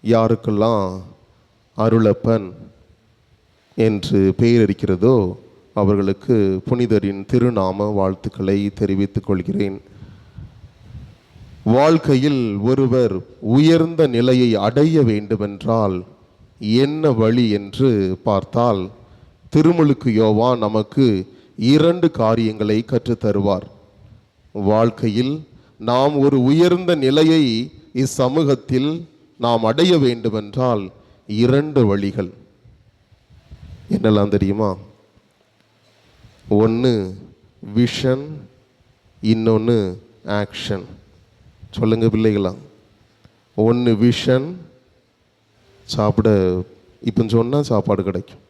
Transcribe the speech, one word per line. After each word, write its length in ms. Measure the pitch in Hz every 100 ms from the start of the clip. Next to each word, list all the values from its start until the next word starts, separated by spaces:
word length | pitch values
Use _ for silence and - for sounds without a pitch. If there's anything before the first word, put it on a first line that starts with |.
யாருக்கெல்லாம் 800 | 107 117 110 113 - 104 110 113 95 92 87 - _ _ _ _ _ -
அருளப்பன் 680 | 113 113 107 101 - 113 95 87 - _ _ _ _ _ _ _ _ _ _ -
என்று 440 | 110 104 87 98 95 92
பெயர் 220 | 117 117 104
இருக்கிறதோ, 500 | 98 95 90 110 127 92 - - _ _ -
அவர்களுக்கு 560 | 98 101 98 98 - 117 98 95 -
புனிதரின் 560 | 123 120 107 98 98 98
திருநாம 580 | 123 120 113 95 95 104 104
வாழ்த்துக்களை 600 | 95 95 110 - 95 101 101 -
தெரிவித்துக் 460 | 101 95 98 - -
கொள்கிறேன். 480 | 95 90 202 98 98 - - - - - - - - - _ - - - - _ - - - - 120
வாழ்க்கையில் 680 | 147 165 156 135 143 139 117 101 107
ஒருவர் 440 | 131 135 127 120 95 - - 107 123
உயர்ந்த 480 | 156 165 160 165 151 120
நிலையை 340 | 123 127 123 107 101
அடைய 300 | 123 156 160 127
வேண்டுமென்றால் 840 | 104 104 107 104 98 - 113 104 92 90 - _ _ - _ 107 113
என்ன 300 | 139 151 156 117
வழி 260 | 110 120 117 101
என்று 300 | 98 - 135 110 95 92 -
பார்த்தால், 560 | 98 95 117 120 101 92 - - - - _ -
திருமுழுக்கு 560 | 151 156 170 151 139 127 107
யோவான் 440 | 110 107 120 120
நமக்கு 400 | 107 110 107 - 131 98 95 - _ - 113
இரண்டு 360 | 151 165 175 170 -
காரியங்களை 580 | 110 113 110 107 107 107 117
கற்றுத்தருவார். 720 | 123 120 117 113 101 98 92 - - _ _ - - _ _ _ 101
வாழ்க்கையில் 800 | 98 107 117 - 120 104 127 156 156 _ _ _ 107
நாம் 260 | 123 139 147
ஒரு 140 | 139 139 127
உயர்ந்த 400 | 151 175 175 185 165
நிலையை 400 | 131 147 160 160 139 113 131 - - 123
இச்சமூகத்தில் 840 | 131 - 127 147 147 - - 127 143 165 165 _ _ _
நாம் 240 | 117 117 110
அடைய 240 | 113 180 175 135
வேண்டுமென்றால் 800 | 117 110 107 104 110 127 113 95 - _ _ _
இரண்டு 540 | 107 120 139 151 143 110
வழிகள். 400 | 101 98 98 90 - _ _ _ _ _ _ _ _ _ - _ - - - - -
என்னெல்லாம் 380 | 113 107 101 101
தெரியுமா? 360 | 95 101 107 95 98 _ _ _ _ _ _ _ _ _ _ _ _ _ - _ - 104
ஒண்ணு 300 | 113 113 127 113 92 92 - _ _ _ - 104
விஷன், 500 | 120 - - 131 143 156 - _ _ _ _ _ _ _
இன்னொன்னு 560 | 107 110 113 110 110 117 98 90 - _ - 104
ஆக்ஷன். 440 | 101 - - 101 85 85 _ _ _ _ _ _ - -
சொல்லுங்க 300 | 113 113 113 107
பிள்ளைகளா. 400 | 110 104 95 104 - _ _ _ _ _ _ _ _ -
ஒண்ணு 360 | 110 120 123 110 120
விஷன், 420 | 117 - 131 143 180 165 _ _ _ _ _ _ _ _ _ _ _ -
சாப்பிட 420 | - 107 104 110 104 92 92 92 - _ _ 120
இப்ப 160 | 98 113 117
சொன்னா 240 | 117 143 139
சாப்பாடு 300 | 110 - 98 95
கிடைக்கும் 320 | 95 - - _